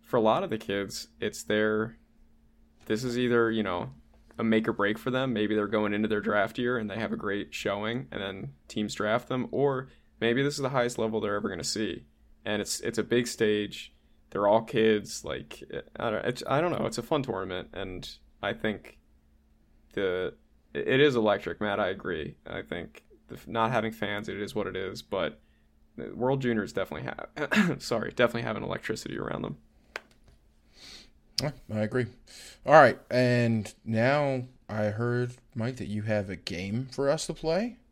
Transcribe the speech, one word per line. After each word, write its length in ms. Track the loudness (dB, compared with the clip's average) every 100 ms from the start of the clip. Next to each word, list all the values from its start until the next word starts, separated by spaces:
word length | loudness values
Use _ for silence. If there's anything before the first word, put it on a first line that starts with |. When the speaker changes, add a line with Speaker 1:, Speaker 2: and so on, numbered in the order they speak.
Speaker 1:
for 160 | _ 2
a 40 |
lot 200 | 4 4
of 60 | 2
the 60 | -4
kids, 500 | -2 -2 -2 -8 -14 _
it's 220 | -6 -6
their, 560 | 0 2 4 2 -2 -6 _ _ -20 _ _ _ -20 _ -2
this 180 | -2
is 140 | 0 0
either, 320 | 4 4 4
you 120 | 2
know, 280 | 0 -2 -4 -10 -20 -20 -20 -4
a 60 |
make 220 | 2 4 4
or 60 |
break 240 | 2 0 0
for 120 | -2
them. 240 | -2 0
Maybe 200 | 0 2
they're 120 | 2 2
going 260 | 2 2
into 160 | 2 2
their 120 | 0
draft 360 | 2 2 2 0
year 200 | 0 0
and 100 | -2
they 80 | -4
have 160 | -4
a 40 | -4
great 360 | -2 -4 -4
showing, 540 | -4 -2 -2 -2 -4 -6
and 120 | -6
then 300 | -6 -6 -10 -14 _
teams 280 | -4 -4
draft 340 | -2 0 0 0
them, 180 | -4 -2
or 380 | 0 0 0 -6 -18 _ _
maybe 200 | 0 2
this 120 | 0
is 80 | 0
the 80 | -2
highest 260 | 0 0 0
level 220 | -2 0
they're 160 | -2 -2
ever 140 | -2
gonna 120 | -4
see. 400 | -4 -2 -2 -4 -12 _ _ -12
And 200 | -4 -2
it's, 180 | -2 -4
it's 160 | -4 -2
a 60 |
big 240 | 2 2 2
stage. 680 | 0 2 2 0 -8 -16 _ _ _ _
They're 180 | 0 4
all 140 | 4
kids. 600 | 4 2 4 4 0 -12 -8
Like, 360 | -8 -10 -16 -10 -10 -10 -6
I 140 | -4
don't, 140 | -2
it's, 180 | -2 -4 -2
I 160 | 0
don't 100 | 0
know. 140 | 0 -2
It's 100 | -4
a 60 |
fun 200 | -2 -2
tournament, 460 | 0 -4 -4 -6 -8
and 340 | -8 -8 -8 -12 -16 -20 _
I 120 | -6
think 440 | -2 -2 -4 -8 -20 _ _ _ _ _ _ _ _ _
the, 400 | -2 0 0 -2 -6 _ _ _
it 280 | -6 2 6
is 160 | 6 6
electric, 440 | 4 2 -2 -4
Matt. 180 | -2 0
I 100 | 0
agree. 480 | -2 -4 -4 -6 -10 -12
I 160 | -10
think 420 | -8 -8 -10 -14 _ -20 _
the, 60 |
f-, 120 | -18 -6
not 260 | 0 2
having 200 | 2 0
fans, 360 | -4 -4 -4 -6
it 100 | -6
is 140 | -4
what 120 | -4 -4
it 80 |
is. 280 | -4 -6 -8
But 360 | -4 -2 -2 -4 _ _ _ _ _ -12
the 160 | -10
World 260 | -4 0 0
Juniors 320 | 0 0 -2
definitely 380 | -4 -4 -6 -8
have, 720 | -10 -10 -8 0 2 2 0
<clears throat> 0 |
sorry, 280 | -2 -2 -2
definitely 300 | 2 2 2
have 140 | -4 -4
an 60 |
electricity 560 | -4 -6 -4 -6 -6 -6
around 240 | -4 -4
them. 160 | -6 -8 -16 _ _ -16 -16 _ -20 -20 _ _ _ -20 -20 -20 -20 _ _ -6
Speaker 2:
Yeah, 100 | -6 -8 -8
I 80 | -4
agree. 260 | -2 -2 -4 -8 -20 -20 -20 -12 8
All 80 |
right, 240 | 10 10 8 0
and 600 | 2 4 4 4 2 0 -10
now 600 | -2 2 4 4 2 0 -4 -14 _
I 160 | -2 0
heard, 460 | 0 0 0 -2 -6 _
Mike, 220 | -6 -4 -4
that 120 | -6
you 140 | -4
have 260 | 0 0 -2
a 80 | -6
game 520 | -8 -6 -4 -4 -4
for 160 | -2 0
us 180 | 0 -2
to 80 |
play. 440 | -6 0 0 0 -6 _